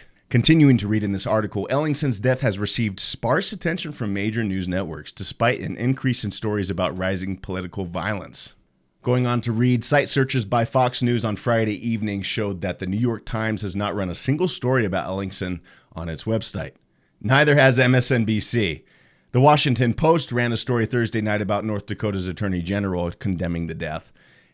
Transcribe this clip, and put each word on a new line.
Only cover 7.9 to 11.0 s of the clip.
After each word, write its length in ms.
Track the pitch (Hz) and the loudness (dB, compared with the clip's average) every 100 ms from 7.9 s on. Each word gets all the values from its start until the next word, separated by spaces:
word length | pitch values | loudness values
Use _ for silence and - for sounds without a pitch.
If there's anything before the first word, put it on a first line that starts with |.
| 87 92 101 78 - - - _ _ _ _ | -6 -4 -6 -8 -14 -16 -20 _ _ _ _
Going 240 | 123 127 123 | -2 0 2
on 120 | 120 | 0
to 100 | 120 | 0
read, 320 | 113 123 120 | 2 4 2
site 260 | - 147 139 | 4 2 2
searches 340 | 139 135 131 | 2 2 0
by 220 | 98 120 117 | 0 0 2
Fox 380 | 131 123 - | 2 2 2